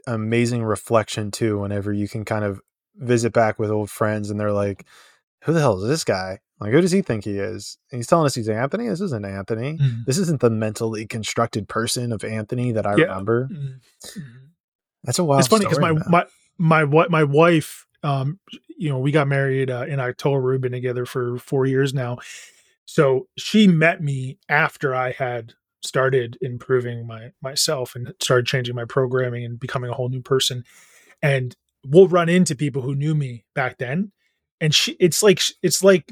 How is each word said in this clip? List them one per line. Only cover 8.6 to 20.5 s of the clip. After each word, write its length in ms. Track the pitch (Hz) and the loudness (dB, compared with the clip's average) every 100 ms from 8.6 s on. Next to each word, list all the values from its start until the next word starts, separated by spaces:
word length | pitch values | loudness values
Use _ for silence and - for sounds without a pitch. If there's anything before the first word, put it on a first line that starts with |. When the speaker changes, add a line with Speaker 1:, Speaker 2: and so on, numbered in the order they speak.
| 139 202 240 | -4 -4 -4
Speaker 1:
This 120 | 175 | -6
isn't 240 | 196 113 | -4 -6
Anthony. 540 | 101 98 101 110 131 156 | -6 -8 -6 -6 -6 -2
Speaker 2:
Mm-hmm. 240 | 135 117 120 | -2 -2 -4
Speaker 1:
This 120 | 139 | -2
isn't 220 | 170 147 | 0 2
the 100 | 120 | 2
mentally 560 | 110 110 104 113 107 107 | 2 -2 -4 -6 -6 -8
constructed 600 | 117 104 - 113 113 98 | -8 -6 -2 -2 -2 -4
person 440 | 110 113 131 120 | -4 -4 -4 -4
of 100 | 107 | -6
Anthony 480 | 107 110 107 127 123 | -6 -6 -6 -4 -2
that 140 | 110 101 | -2 0
I 80 | 104 | 2
Speaker 2:
Yeah. 80 | 170 | 2
Speaker 1:
remember." 420 | 95 98 117 131 | 0 -2 0 -2
Speaker 2:
Mm-hmm. 140 | 156 139 131 _ _ - 208 | -8 -10 -12 _ _ -18 -16
Mm-hmm. 260 | 135 123 135 _ _ _ _ _ | -16 -20 -20 _ _ _ _ _
Speaker 1:
That's 140 | 131 123 | -6 0
a 60 | |
wild 160 | 165 139 | 4 4
Speaker 2:
It's 80 | 135 | 6
funny 160 | 214 202 | 4 4
'cause 80 | |
Speaker 1:
story, 200 | 147 165 | 2 2
Speaker 2:
my, 60 | 156 | 2
Speaker 1:
man. 40 | 175 | 4
Speaker 2:
my, 160 | 175 - _ _ - | 2 2 _ _ -2
my 220 | 160 160 | 4 4
wi-, 260 | 147 151 190 | 6 4 4
my 140 | 165 | 4
wife, 640 | 147 147 165 165 - - _ _ | 4 6 6 6 0 -10 _ _
um, 360 | 151 135 135 185 _ - - 320 | -4 -2 -4 -8 _ -20 -20 -8
you 100 | 160 | -4
know, 80 | 131 | -2
we 120 | 139 | 2
got 140 | 151 139 | 2 2
married, 420 | 139 139 131 131 | 2 0 0 -2
uh, 160 | 123 135 | -4 -4
in 120 | 139 | -4
October. 500 | 127 123 147 139 127 | -4 -2 0 0 2